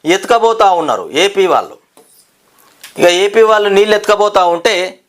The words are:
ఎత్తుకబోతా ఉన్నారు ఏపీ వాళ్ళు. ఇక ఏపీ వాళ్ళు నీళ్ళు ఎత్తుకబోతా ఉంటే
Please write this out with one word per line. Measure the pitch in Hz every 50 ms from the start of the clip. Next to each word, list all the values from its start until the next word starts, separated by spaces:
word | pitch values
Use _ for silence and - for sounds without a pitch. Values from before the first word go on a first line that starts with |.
| -
ఎత్తుకబోతా | 156 180 185 - - 240 233 220 226 226 226 214 196
ఉన్నారు | 180 170 160 143 113 98 87 76
ఏపీ | 107 151 185 202 196 190 190
వాళ్ళు. | 180 143 117 92 - - _ _ _ _ - _ _ _ _ _ _ _ _ _ _ _ _ _ _ _ _ - - _ -
ఇక | 165
ఏపీ | 175 175 180 196 208 208 226
వాళ్ళు | 226 214 214 214 208 202
నీళ్ళు | 196 196 208 214 214
ఎత్తుకబోతా | 208 208 - 214 196 208 208 208 196 180
ఉంటే | 175 170 170 - 233 208 175 185 185 - _ _